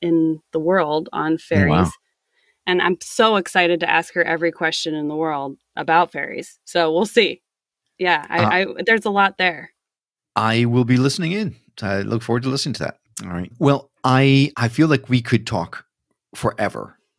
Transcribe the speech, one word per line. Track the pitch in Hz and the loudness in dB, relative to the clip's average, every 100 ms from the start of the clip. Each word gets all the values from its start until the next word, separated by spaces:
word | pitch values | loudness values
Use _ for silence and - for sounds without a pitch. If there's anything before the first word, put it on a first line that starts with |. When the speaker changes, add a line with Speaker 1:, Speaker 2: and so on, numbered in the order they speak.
Speaker 1:
in | 170 165 160 160 _ | 0 2 2 -2 _
the | 160 | -4
world | 160 190 151 156 156 | 0 0 2 -2 -4
on | - 156 | -6 -2
Speaker 2:
Oh, | 160 | -4
wow. | |
Speaker 1:
fairies. | - 165 92 165 82 - _ _ _ _ _ _ - | -2 0 4 2 2 -4 _ _ _ _ _ _ -2
And | 180 | 0
I'm | 175 180 | 0 -2
so | - - 220 208 | -6 2 2 2
excited | 175 190 175 170 | 0 2 2 2
to | 165 | 2
ask | 165 170 | 0 0
her | 180 | -2
every | 165 165 170 | -2 0 -2
question | 160 165 160 165 151 | -2 -4 -2 -4 -4
in | 147 | -4
the | 151 | -2
world | 160 143 139 139 _ - | -2 -4 -6 -12 _ -8
about | 151 165 170 | 2 4 2
fairies. | 147 139 - - - | -2 -8 -10 -14 -18
So | - 175 165 | -6 0 2
we'll | 165 208 | 2 2
see. | - 185 127 _ _ _ _ _ - | 2 2 -2 _ _ _ _ _ -4
Yeah, | 180 160 - | 0 0 0
I, | 170 | 0
Speaker 2:
Uh, | 208 | 2
Speaker 1:
I, | 180 190 - 208 | 0 -2 -4 0
there's | 226 214 | 0 0
a | |
lot | 196 196 - | 0 0 0
there. | 185 156 - _ _ _ _ _ _ 101 | -4 -4 -14 _ _ _ _ _ _ -2
Speaker 2:
I | 110 113 120 | 0 2 2
will | 120 117 | 2 2
be | 127 | 4
listening | 135 135 165 | 2 0 -4
in. | 202 208 - _ - | -4 -6 -10 _ -10
I | 104 98 | -4 -4
look | 101 120 | -2 -4
forward | 113 120 | -2 -2
to | 131 | -2
listening | 135 151 | -4 -4
to | - | -6
that. | - - _ - | -8 -10 _ -14
All | 92 | -10
right. | 87 90 120 | -8 -8 0
Well, | 139 139 - _ | 2 2 -4 _
I, | 127 127 139 135 143 - | 2 4 6 4 2 0
I | 117 | -2
feel | 120 160 | 2 2
like | 143 - | 2 0
we | 123 | -2
could | 117 113 - | 0 -2 -2
talk | 98 85 - - _ _ _ _ - | -6 -6 -12 -20 _ _ _ _ -6
forever | 113 - 101 - - _ _ | -6 -2 -4 -4 -14 _ _